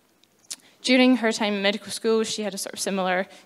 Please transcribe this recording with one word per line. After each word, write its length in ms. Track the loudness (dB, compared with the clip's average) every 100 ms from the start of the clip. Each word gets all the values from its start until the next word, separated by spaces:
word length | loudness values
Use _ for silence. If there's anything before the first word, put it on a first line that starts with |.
| _ _ _ _ -18 -18 _ _
during 360 | 2 4 6 4
her 160 | 0
time 220 | -2 -2 0
in 60 |
medical 300 | 0 -2 -8
school, 320 | -6 0 0
she 200 | 0 -4
had 100 | -6
a 40 | -8
sort 160 | -10
of 60 | -6
similar 480 | -4 -2 0 -2 -4 -10